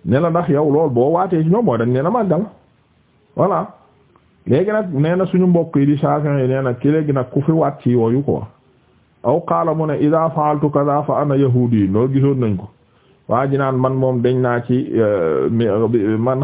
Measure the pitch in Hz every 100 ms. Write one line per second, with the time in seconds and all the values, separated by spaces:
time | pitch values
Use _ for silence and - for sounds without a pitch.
0 | - 135 165 165 160 139 151 143 160 120
1 | 131 165 190 170 160 208 214 113 117 127
2 | 156 233 202 156 214 - _ _ _ _
3 | _ _ _ - 175 165 202 - _ _
4 | _ _ _ _ - 135 196 214 185 139
5 | 156 180 185 185 185 170 165 147 139 147
6 | 147 147 147 143 127 131 131 123 139 156
7 | 147 139 131 143 143 160 139 143 131 120
8 | 113 127 143 76 107 _ _ _ _ _
9 | _ _ 113 156 170 170 165 156 156 143
10 | 147 160 160 156 151 151 147 147 147 143
11 | 147 123 147 139 139 123 120 113 95 104
12 | 135 135 139 135 117 95 101 _ _ _
13 | _ _ - 113 139 139 135 131 131 135
14 | 131 127 123 127 123 120 123 127 - -
15 | 107 101 80 69 69 113 113 101 113 117
16 | 101 110 120 131